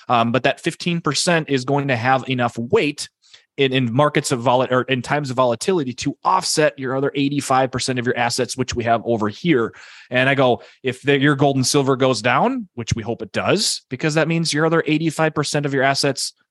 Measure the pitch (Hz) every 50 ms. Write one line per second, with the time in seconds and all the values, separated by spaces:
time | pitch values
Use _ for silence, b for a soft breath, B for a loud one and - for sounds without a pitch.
0 | B - 123 117 113 117 117 131 - 143 131 - - 170 156 - - 175 170 170
1 | - 156 139 - - 180 175 165 156 - 139 131 123 131 139 143 143 143 131 117
2 | 113 - 135 - - - 131 123 123 120 - - 117 120 - 226 185 147 147 -
3 | - - _ _ b b b b b b _ - 139 135 127 131 131 117 110 131
4 | 147 147 143 160 139 - 143 120 117 131 123 127 131 104 123 127 120 - 135 123
5 | 117 - - 151 151 131 127 117 160 123 120 113 - - 190 180 143 127 117 -
6 | - 147 139 - - - - 185 175 - - - 151 147 - - 131 131 131 135
7 | 139 139 - 143 139 143 143 143 127 - 135 131 131 127 - 123 - - 135 123
8 | 117 123 117 120 120 120 - - 127 - - 127 127 - - 123 110 117 117 113
9 | - 113 117 107 107 107 107 - - 175 156 123 113 101 B B B B B B
10 | B B 131 127 127 135 139 131 135 127 117 110 B B B B - 131 117 -
11 | - 135 143 139 131 147 147 135 147 143 135 131 127 - - 147 139 131 139 120
12 | 135 131 127 110 104 123 120 139 180 233 269 262 220 180 _ - 113 - - 117
13 | 107 110 113 95 110 101 - 110 92 104 139 190 226 - - - - _ - 127
14 | - 160 147 160 156 151 165 165 165 151 - 147 156 160 165 165 - - 156 151
15 | 160 160 147 - 156 156 156 - 143 - - 151 147 143 135 135 127 139 139 -
16 | - 143 135 - - - - _ _ _